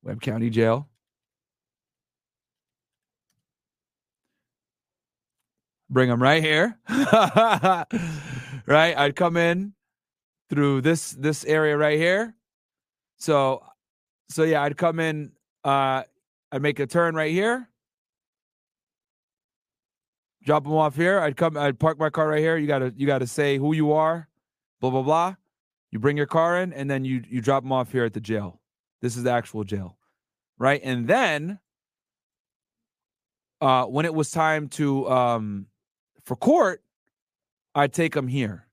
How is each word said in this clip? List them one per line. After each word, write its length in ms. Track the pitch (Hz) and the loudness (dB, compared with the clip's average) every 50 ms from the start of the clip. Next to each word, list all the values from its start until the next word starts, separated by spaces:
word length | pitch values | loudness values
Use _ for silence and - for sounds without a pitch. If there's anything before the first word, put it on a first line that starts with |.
| _ | _
Webb 180 | - 98 110 | -12 -12 -8
County 300 | - 135 117 113 117 120 | -6 -6 -4 -2 -2 -2
Jail. 380 | 110 117 113 113 113 131 147 _ _ _ _ _ _ _ _ _ _ _ _ _ _ _ _ _ _ _ _ _ _ _ _ _ _ _ _ _ _ _ _ _ _ _ _ _ _ _ _ _ _ _ _ _ _ _ _ _ _ _ _ _ _ _ _ _ _ _ _ _ _ _ _ _ _ _ _ _ _ _ _ _ _ _ _ _ _ _ _ _ _ _ _ _ _ _ _ _ _ _ _ _ _ _ _ _ _ _ _ _ | 2 2 2 2 2 0 -2 _ _ _ _ _ _ _ _ _ _ _ _ _ _ _ _ _ _ _ _ _ _ _ _ _ _ _ _ _ _ _ _ _ _ _ _ _ _ _ _ _ _ _ _ _ _ _ _ _ _ _ _ _ _ _ _ _ _ _ _ _ _ _ _ _ _ _ _ _ _ _ _ _ _ _ _ _ _ _ _ _ _ _ _ _ _ _ _ _ _ _ _ _ _ _ _ _ _ _ _ _
Bring 220 | 135 127 127 123 | 2 4 4 4
'em 120 | 120 117 123 | 4 4 4
right 200 | 135 151 160 156 | 4 4 4 2
here. 360 | 156 151 156 175 233 220 _ _ - | 2 2 2 2 0 -2 _ _ -4
<laughs> 960 | 220 254 285 - - 226 208 165 - - 226 226 208 - - 185 185 170 160 _ - 220 170 165 160 147 143 123 131 127 - - 139 135 - | -2 0 2 4 6 4 4 4 4 4 4 4 2 2 2 2 2 2 -2 _ -6 -6 -6 -6 -8 -10 -12 -12 -14 -14 -14 -14 -16 -16 0
Right? 320 | - 143 151 160 170 160 | 4 6 6 6 4 4
I'd 200 | 131 143 143 139 | 2 0 0 2
come 200 | - 180 175 170 | 0 -2 0 2
in 360 | 170 170 170 175 180 196 202 196 _ _ _ _ _ _ _ _ _ _ _ _ _ _ _ | 2 2 2 2 0 -4 -8 -12 _ _ _ _ _ _ _ _ _ _ _ _ _ _ _
through 340 | - 143 147 143 139 135 127 | 0 2 2 2 2 2 2
this, 280 | 156 165 156 - - - | 2 0 0 -2 -10 -12
this 320 | 131 135 151 151 - - | -4 -4 -4 -4 -2 -2
area 320 | - - 156 156 151 147 | 0 0 2 2 2 2
right 220 | 147 151 151 151 156 | 2 2 2 2 2
here. 380 | 165 175 185 202 226 233 220 _ _ _ _ _ _ _ _ _ _ _ _ _ _ _ _ | 2 2 0 0 -2 -6 -10 _ _ _ _ _ _ _ _ _ _ _ _ _ _ _ _
So, 440 | _ - - 156 143 135 131 131 - _ - _ _ _ _ _ _ _ _ _ _ _ _ | _ -2 0 2 2 2 2 -2 -4 _ -20 _ _ _ _ _ _ _ _ _ _ _ _
so 160 | - 165 160 | -2 0 2
yeah, 180 | 160 160 147 143 | 2 2 2 0
I'd 140 | 143 143 | -2 -2
come 240 | - 175 170 160 160 | 0 -2 -2 0 0
in, 320 | 160 160 156 151 147 - _ _ _ _ _ _ _ | -2 -2 -2 -6 -8 -12 _ _ _ _ _ _ _
uh, 400 | 147 139 139 135 135 131 131 - _ _ _ _ _ _ _ _ _ - | 0 2 2 2 0 0 -2 -6 _ _ _ _ _ _ _ _ _ -8
I'd 100 | 135 139 | -2 -2
make 160 | 147 143 - | -2 -2 -2
a 80 | 143 | -6
turn 300 | 127 - 170 170 170 160 | -2 0 0 0 0 0
right 160 | 160 156 156 160 | -2 -4 -2 -2
here. 360 | 180 202 226 240 254 247 _ _ _ _ _ _ _ _ _ _ _ _ _ _ _ _ _ _ _ _ _ _ _ _ _ _ _ _ _ _ _ _ _ _ _ _ _ _ _ _ _ _ _ _ _ _ _ _ _ _ _ _ _ _ _ _ | 0 0 0 -2 -4 -6 _ _ _ _ _ _ _ _ _ _ _ _ _ _ _ _ _ _ _ _ _ _ _ _ _ _ _ _ _ _ _ _ _ _ _ _ _ _ _ _ _ _ _ _ _ _ _ _ _ _ _ _ _ _ _ _
Drop 200 | 139 147 151 139 | 0 0 0 0
'em 100 | 143 156 | 0 0
off 200 | 156 156 151 135 | 0 0 0 0
here. 240 | 147 170 180 196 196 | 0 0 2 2 2
I'd 180 | 170 147 131 | 0 -2 -2
come, 200 | - 170 165 156 | 0 -2 -2 0
I'd 240 | 147 143 143 135 - | 0 -2 -2 0 2
park 180 | - 160 160 147 | 0 0 0 0
my 100 | 160 151 | -2 -2
car 200 | 131 160 156 156 | 0 0 0 0
right 100 | 151 151 | 2 0
here. 180 | 156 165 165 | 2 0 0
You 120 | 165 147 147 | 0 0 0
gotta, 260 | 147 135 131 127 113 | 0 0 -2 -4 -4
you 80 | - 135 | -2 0
gotta 220 | 139 139 131 127 | 0 0 0 -2
say 320 | 117 - - 147 143 139 135 | -4 -2 -2 0 0 0 0
who 160 | 135 151 160 | 0 0 2
you 180 | 156 151 147 151 | 2 2 2 2
are, 360 | 156 156 160 165 170 160 _ _ _ _ _ _ _ _ _ _ _ | 2 2 0 0 -4 -8 _ _ _ _ _ _ _ _ _ _ _
blah, 100 | - 127 | -4 -2
blah, 120 | 127 131 131 | 0 0 0
blah. 320 | 139 156 165 170 185 190 _ _ _ _ _ _ _ _ _ _ _ | 0 0 0 0 -2 -4 _ _ _ _ _ _ _ _ _ _ _
You 80 | - 107 | -10 -2
bring 180 | 110 139 143 | -2 0 0
your 100 | 147 147 | 0 -4
car 340 | 139 - 165 165 170 175 180 | 0 0 0 2 2 0 0
in, 120 | 185 180 151 | -2 -4 -6
and 160 | 135 139 139 | -8 -6 -4
then 160 | 139 135 131 | -4 -4 -2
you, 200 | 131 131 127 113 - | -4 -4 -4 -6 -6
you 120 | 117 127 | -8 -4
drop 240 | 113 135 139 135 123 | 0 0 0 0 0
'em 80 | 131 131 | -2 -2
off 180 | 131 123 - | -2 -2 -2
here 140 | - 127 120 | -2 -2 -2
at 80 | 117 101 | -2 -4
the 80 | 110 | -6
jail. 400 | 110 104 110 107 101 90 - _ _ _ _ _ _ _ _ _ | -6 -4 -4 -4 -4 -8 -14 _ _ _ _ _ _ _ _ _
This 160 | - 123 113 | -8 -6 -6
is 80 | 123 120 | -2 -2
the 80 | 123 123 | -2 -2
actual 320 | 120 113 - - 110 104 | -2 -4 -6 -8 -10 -8
jail, 340 | 95 104 98 95 90 - _ _ _ _ _ _ _ _ _ _ _ _ | -6 -6 -8 -8 -10 -16 _ _ _ _ _ _ _ _ _ _ _ _
right? 240 | _ 117 131 143 143 - | _ 0 0 0 0 -2
And 240 | 131 127 123 117 117 | -4 -4 -4 0 2
then, 500 | 185 254 269 196 156 147 151 170 208 196 _ _ _ _ _ _ _ _ _ _ _ _ _ _ _ _ _ _ _ _ _ _ _ _ _ _ _ _ _ _ _ _ _ _ _ _ _ _ _ _ | 2 2 2 0 -2 -2 -6 -8 -10 -12 _ _ _ _ _ _ _ _ _ _ _ _ _ _ _ _ _ _ _ _ _ _ _ _ _ _ _ _ _ _ _ _ _ _ _ _ _ _ _ _
uh, 260 | 151 135 131 127 123 | 2 2 2 2 0
when 200 | - 123 143 156 | -2 -2 -2 -2
it 80 | 170 160 | -2 -2
was 160 | 156 151 - | -2 -4 -4
time 380 | - 170 156 156 156 156 151 139 | -2 -2 0 0 0 -2 -4 -8
to, 420 | - - 151 143 139 135 131 - | -6 -4 -2 -2 -2 -2 -2 0
um, 560 | 131 127 123 120 120 113 110 107 101 98 98 _ _ _ _ _ _ _ _ _ _ _ _ | 0 2 2 2 0 -2 -4 -6 -8 -10 -12 _ _ _ _ _ _ _ _ _ _ _ _
for 120 | - 127 | -10 -10
court, 480 | - - 226 302 359 285 190 175 - _ _ _ _ _ _ _ _ _ _ _ _ _ _ _ _ _ _ _ | -2 2 4 4 4 4 2 -2 -6 _ _ _ _ _ _ _ _ _ _ _ _ _ _ _ _ _ _ _
I'd 200 | 147 143 139 - | 0 0 0 2
take 200 | - 170 160 - | -2 -2 -2 -2
'em 140 | 151 135 127 | -4 -4 -2
here. 400 | 127 139 123 104 98 82 _ _ | -2 -2 -2 -4 -6 -10 _ _